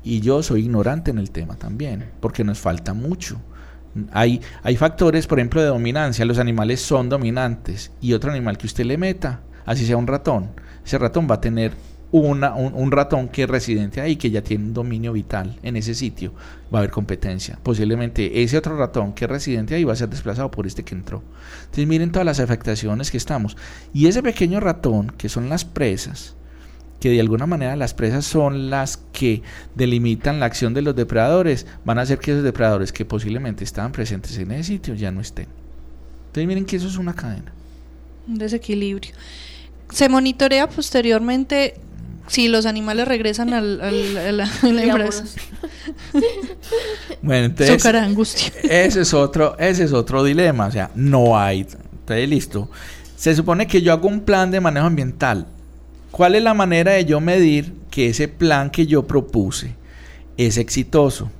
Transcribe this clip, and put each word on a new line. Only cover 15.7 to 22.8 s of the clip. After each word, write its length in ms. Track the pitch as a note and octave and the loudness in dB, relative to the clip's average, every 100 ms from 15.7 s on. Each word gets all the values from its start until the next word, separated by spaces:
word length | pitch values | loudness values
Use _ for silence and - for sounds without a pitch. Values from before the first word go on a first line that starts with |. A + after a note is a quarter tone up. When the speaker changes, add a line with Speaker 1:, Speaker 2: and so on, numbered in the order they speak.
Speaker 1:
ese 180 | A2+ A2 | -4 -4
sitio, 400 | A#2 A#2+ - F2+ - - - - | -4 -6 -6 -10 -12 -18 -18 -4
va 60 | A2 | 0
a 20 | |
haber 100 | G2+ | 0
competencia. 680 | - G#2 F#2 G2 F#2 - - | -2 -4 -4 -4 -4 -8 -6
Posiblemente 800 | - G#2+ G#2+ A#2 A#2 A#2 G2 - | -2 0 0 0 -2 -2 0 0
ese 160 | A#2+ D3+ | 2 0
otro 200 | D#3 D#3 | -2 -2
ratón 360 | B2 B2+ G2+ | -2 -2 -4
que 120 | G#2 | -4
es 60 | A#2 | -4
residente 440 | C#3 C#3 A#2 G#2+ | -4 -4 -4 -2
ahí 80 | D#3+ | 0
va 100 | D3+ | 0
a 40 | A2+ | 0
ser 120 | A2+ | -2
desplazado 400 | - A2 A2 C3+ | -4 -6 -4 -6
por 160 | - | -4
este 180 | G2 - | -6 -8
que 120 | - | -10
entró. 260 | F#2 F#2+ G2 - - - - | -10 -10 -10 -12 -20 -20 -20
Entonces 200 | - - | -8 -2
miren 260 | D3+ D#3+ E3+ | 2 2 2
todas 140 | F3+ | 2
las 140 | F3 C#3 | 0 0
afectaciones 720 | B2 A#2 - G#2+ | 0 0 -2 -2